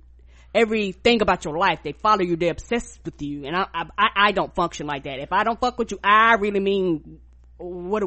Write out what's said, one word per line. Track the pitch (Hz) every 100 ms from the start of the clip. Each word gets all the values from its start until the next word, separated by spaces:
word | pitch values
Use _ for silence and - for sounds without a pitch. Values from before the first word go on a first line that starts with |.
| - - - - -
everything | 214 226 220 196 - 233 233
about | 202 180 165
your | 151
life. | 190 160
They | 151
follow | - 214 214
you. | 175 165
They're | 175
obsessed | 156 - 233 - - -
with | -
you. | 143 143 139
And | 175
I, | 190
I, | 165 165 -
I, | 214 196 208
I |
don't | 190 147
function | - 170 - 147
like | 143
that. | 143 131
If | 143
I | 185
don't | 214 233
fuck | 247 247
with | 226
you, | 196
I | 196 214 226 226
really | 208 202
mean, | 196 196 185 156 156 160 - - - -
what, | 175 180 180 214